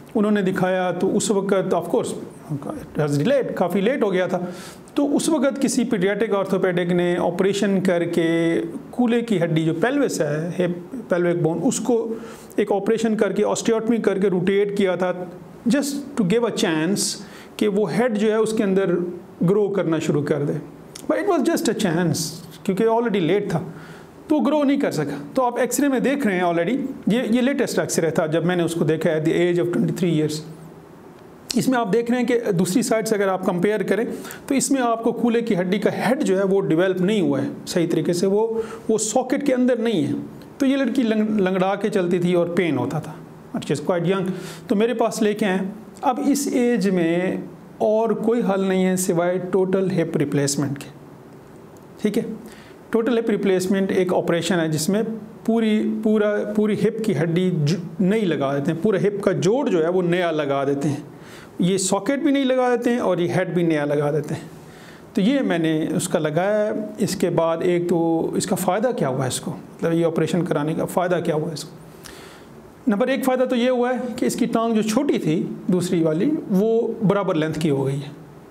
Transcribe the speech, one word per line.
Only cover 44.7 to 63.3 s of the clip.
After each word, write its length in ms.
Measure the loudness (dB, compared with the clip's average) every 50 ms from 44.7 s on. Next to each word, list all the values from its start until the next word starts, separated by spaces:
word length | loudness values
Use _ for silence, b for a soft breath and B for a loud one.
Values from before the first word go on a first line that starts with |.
| 0
मेरे 180 | 2 2 2 2
पास 280 | 2 0 0 0 0
लेके 240 | 0 0 0 0 0
आए। 240 | 0 0 0 -2 -4 -8 -10 -16 -18 -12 -4 -2
अब 160 | 0 0 0
इस 340 | 2 2 2 2 0 0 0
एज 360 | 2 2 4 2 2 2 2
में 540 | 2 2 2 2 2 2 0 0 -2 -4 -6 -10 -14 -18 -20 -14 -6 -2
और 320 | 0 2 2 4 2 2 0
कोई 280 | 0 0 0 2 2
हल 200 | 2 0 0 0
नहीं 220 | 2 2 2 2 4
है 140 | 2 2 0
सिवाय 420 | 0 0 2 2 2 2 2 0
total 500 | -2 -2 0 0 0 2 2 2 2 2
hip 280 | 2 0 0 0 0 0
रिप्लेसमेंट 600 | 0 0 0 0 0 0 0 -2 -2 -4 -4 -6
के, 80 | -10 -14 -18 -20 -20 -20 -20 -20 -20 -20 -20 -20 -20 -20 -20 -20 -20 -20 -20 -20 -20 -20 -8 -4 -2
ठीक 140 | 0 0 0
है। 80 | -2 -4 -6 -12 -14 B B B B B B B B -2
टोटल 240 | 0 0 2 2 0
हिप 140 | 0 0 0
रिप्लेसमेंट 640 | 0 0 2 2 2 2 2 2 0 0 0 0
एक 220 | 0 0 0 2 0
ऑपरेशन 420 | 0 0 0 0 0 0 0 0
है 160 | 0 0 0
जिसमें 320 | 0 -2 0 0 0 0 0 -2 -4 -8 -10 -14 -18 -8 -2
पूरी, 340 | 0 0 2 2 2 2 2
पूरा, 500 | 0 0 -2 0 0 2 2 4 2 2
पूरी 460 | 0 0 -2 -2 0 0 2 2 2
हिप 280 | 2 2 0 0 0 -2
की 80 | -2 0
हड्डी 380 | 0 0 0 0 2 0 0 0
ज-, 260 | 2 2 2 0 0 -4 -6 -4 0
नई 200 | 2 2 2 2
लगा 320 | 2 0 0 0 0 0 0
देते 180 | 0 0 -2
हैं, 100 | -2 0
पूरा 180 | 2 2 2 2
हिप 220 | 2 0 0 0 0
का 100 | 0 0
जोड़ 360 | 2 2 2 2 2 2 2
जो 140 | 2 2 2
है 60 | 2
वो 120 | 2 0
नया 300 | 2 2 0 0 0 0
लगा 340 | 0 0 0 0 0 0 0
देते 220 | 0 0 0 0 -2
हैं, 260 | -2 -4 -6 -14 B B B B B B B B B -2
ये 160 | 0 0 0 0
सॉकेट 460 | 0 0 -2 0 0 0 0 0 2
भी 80 | 2
नहीं 140 | 2 2 2
लगा 240 | 2 2 2 2 2
देते 200 | 2 2 2 0
हैं 100 | 0 0
और 220 | 0 0 0 0
ये 60 | 0
हेड 260 | 0